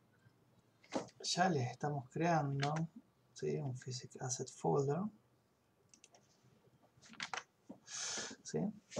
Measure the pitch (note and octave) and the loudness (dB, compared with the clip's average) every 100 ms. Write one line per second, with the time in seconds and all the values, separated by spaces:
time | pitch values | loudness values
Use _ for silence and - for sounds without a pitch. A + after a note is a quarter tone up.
0 | _ _ - _ _ _ _ _ - - | _ _ -20 _ _ _ _ _ -6 -6
1 | - - - E3+ F#3 D3 B2 - C#3+ C#3+ | -6 -8 -2 4 6 6 2 0 -2 -2
2 | - E3 E3+ D#3+ C#3+ C#3 C#3+ D#3+ E3 - | -4 0 4 4 4 2 2 0 -2 -6
3 | - _ _ - D3+ D#3 C#3 B2+ C3 B2 | -20 _ _ -6 -2 -2 -2 -4 -6 -8
4 | - - C3 - C3 - E3 D3 C#3 D#3+ | -10 -8 -4 -4 -6 -2 2 4 4 2
5 | G#3+ - _ _ _ _ _ _ _ - | 0 -6 _ _ _ _ _ _ _ -20
6 | - - _ _ - _ _ _ _ _ | -20 -20 _ _ -20 _ _ _ _ _
7 | - - - - - _ - - - - | -20 -8 -6 -6 -8 _ -20 -20 -12 -6
8 | - - - - - - G3 - _ - | -4 -4 -6 -10 -4 0 0 -2 _ -8